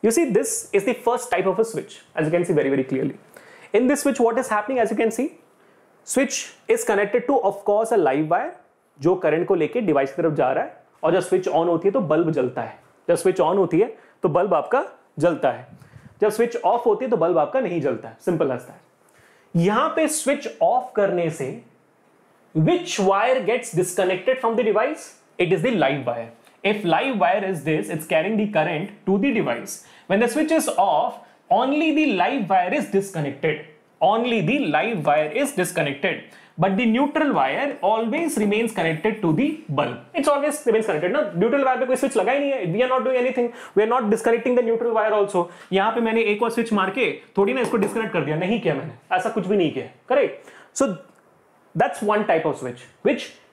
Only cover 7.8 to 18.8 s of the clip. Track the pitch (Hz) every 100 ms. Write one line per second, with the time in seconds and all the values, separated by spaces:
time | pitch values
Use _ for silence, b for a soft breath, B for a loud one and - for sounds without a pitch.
7.8 | 220 233 151 135 156 170 294 - _ _
8.8 | _ _ 143 180 160 156 170 190 151 240
9.8 | 208 143 135 - 165 151 131 135 254 -
10.8 | _ _ 160 180 175 185 185 151 170 165
11.8 | 185 226 170 156 170 151 127 127 113 -
12.8 | _ _ - 170 190 180 160 196 185 165
13.8 | 233 - B B 185 156 196 170 - 254
14.8 | 370 - _ - 165 160 139 113 - -
15.8 | B B B _ 214 208 240 - - 233
16.8 | 240 214 254 220 165 170 147 262 233 170
17.8 | 139 117 113 - - 165 151 123 - -